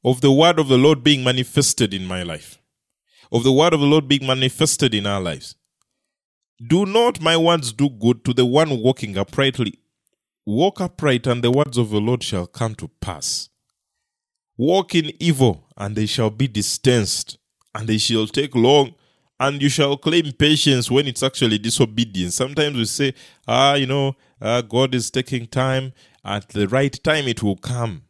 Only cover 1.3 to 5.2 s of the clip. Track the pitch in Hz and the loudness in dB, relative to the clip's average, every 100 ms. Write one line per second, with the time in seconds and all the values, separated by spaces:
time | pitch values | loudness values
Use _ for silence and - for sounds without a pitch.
1.3 | 127 123 - 135 - 110 95 92 92 87 | -2 -2 0 0 0 -2 -2 -8 -8 -8
2.3 | 78 - - _ _ _ _ _ _ _ | -10 -14 -20 _ _ _ _ _ _ _
3.3 | 117 127 131 170 160 143 156 135 143 131 | 0 2 4 4 4 4 2 2 -2 0
4.3 | 131 131 - 156 - 135 107 101 101 | -2 -2 0 -2 0 0 0 -2 -4